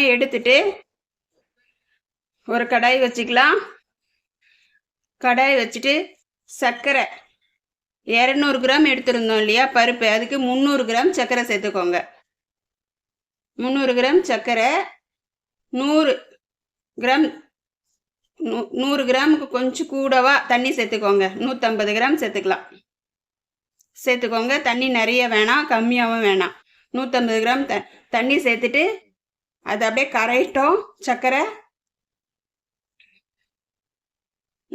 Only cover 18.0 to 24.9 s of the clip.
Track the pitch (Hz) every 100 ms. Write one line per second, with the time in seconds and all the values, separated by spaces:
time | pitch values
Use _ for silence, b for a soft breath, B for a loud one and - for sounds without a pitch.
18 | _ _ _ - 302 233 - 247 269 277
19 | 247 262 302 302 269 247 254 254 311 269
20 | 269 254 254 285 - 240 262 247 220 220
21 | 208 196 190 196 254 254 226 214 208 214
22 | 262 311 226 196 190 175 - - _ _
23 | _ _ _ _ _ _ _ _ _ -
24 | 262 247 233 233 240 285 262 240 262